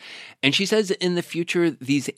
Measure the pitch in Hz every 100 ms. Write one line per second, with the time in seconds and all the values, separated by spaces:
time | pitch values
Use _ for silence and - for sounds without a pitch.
0 | - - - - 135 139 196 220 190 185
1 | 180 175 - 160 170 180 170 - 127 143
2 | -